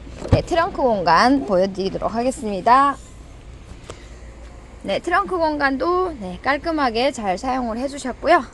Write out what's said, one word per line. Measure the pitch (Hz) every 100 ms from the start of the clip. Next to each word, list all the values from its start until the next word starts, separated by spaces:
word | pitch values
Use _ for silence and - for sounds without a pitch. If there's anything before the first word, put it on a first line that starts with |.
| - - -
네, | -
트렁크 | - 330 349 -
공간 | 269 214 170 165 233 277 403
보여드리도록 | 185 196 185 190 - -
하겠습니다. | 214 247 247 214 196 202 254 285 269 - - - - - - - - - - - - - - - - - -
네, | - 196
트렁크 | - 359 370 359
공간도, | 320 294 277 269 320 359 370 294
네, | 185 180
깔끔하게 | 262 285 330 311 269 220 269
잘 | 269 208 185
사용을 | 254 262 240 220
해주셨고요. | 269 277 262 226 247 339 240